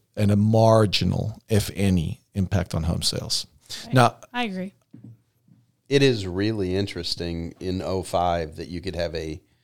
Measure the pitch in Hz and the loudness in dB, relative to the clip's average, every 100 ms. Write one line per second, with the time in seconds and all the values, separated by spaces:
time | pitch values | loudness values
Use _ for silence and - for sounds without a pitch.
0 | _ - 101 101 107 110 113 113 107 - | _ -2 2 4 4 6 8 6 6 2
1 | 92 92 107 - - 107 - - 98 90 | 0 0 -4 -8 0 0 0 0 2 2
2 | 80 104 _ 101 92 98 90 82 80 87 | 0 -6 _ -4 0 0 -2 -2 -2 -2
3 | - - - - - _ - - - 127 | -2 -4 -4 -6 -6 _ -16 -16 0 4
4 | 120 - - 247 233 185 190 - _ - | 4 0 -8 -6 -6 -6 -10 -14 _ -20
5 | - - _ _ _ _ _ _ - 139 | -20 -20 _ _ _ _ _ _ -2 4
6 | 139 113 95 90 107 110 90 95 98 87 | 4 2 -2 -2 -2 -2 -2 -2 -2 -6
7 | 85 - 85 85 82 - 92 92 80 95 | -6 -6 -6 -6 -8 -8 -6 -4 -2 -4
8 | 90 90 87 85 80 82 71 87 92 85 | -2 0 0 0 -4 -10 -10 -8 -8 -4
9 | 85 82 80 78 _ _ | -4 -4 -8 -10 _ _